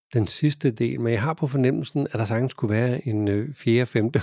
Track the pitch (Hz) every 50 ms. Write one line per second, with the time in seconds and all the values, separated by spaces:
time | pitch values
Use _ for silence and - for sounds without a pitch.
0 | _ _ - 120 101 - - - 151 151 147 - - 135 110 - 120 120 131 127
1 | 117 117 117 104 113 160 160 - 160 131 135 139 123 127 139 165 143 - - 143
2 | 139 - - 107 113 101 113 113 127 127 - - - 104 107 110 123 123 123 139
3 | - 123 107 107 104 101 101 104 107 147 139 - - 117 113 120 127 - - 117
4 | 107 120 - 110